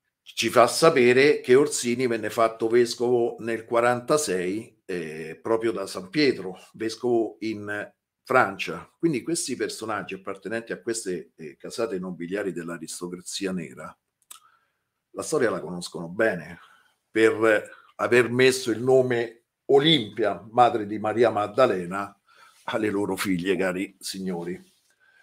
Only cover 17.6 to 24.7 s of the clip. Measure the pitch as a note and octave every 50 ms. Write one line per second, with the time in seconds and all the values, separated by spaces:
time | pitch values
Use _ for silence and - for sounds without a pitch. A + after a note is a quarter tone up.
17.6 | - - - - _ _ _ - G2 G#2 A#2 C3 A#2+ A2+ A#2+ B2+ C3 C3 B2+ C3
18.6 | - A#2+ A2 G#2+ B2 C3 C3 C3 B2+ B2+ B2 A#2 A#2+ A#2 - - _ _ _ _
19.6 | _ - C#3 C#3 C#3+ D#3+ D#3+ C3 A2 G2+ G#2 A2+ A2 G2+ G2 G2+ A2 A#2 A2 B2
20.6 | B2 A#2 A#2 A2+ G#2 G2+ A2 G#2+ G#2 G#2+ G#2+ A2+ A#2+ A2 A2 G#2+ G#2 G2+ G2+ C3
21.6 | C3 A#2+ G2+ F#2 F2 E2+ F#2 G2 G2+ F#2+ - _ _ _ _ _ _ _ _ _
22.6 | _ - - A#2 A2 G#2+ G2 G2+ G2+ F2+ F#2+ F#2 - G2+ F#2 E2+ E2+ G2 F#2+ E2+
23.6 | F#2 F#2 F2+ F#2 G2 F#2+ - _ - - - F#2+ F#2+ F#2 F2+ E2+ E2+ F2 F#2 F#2
24.6 | - _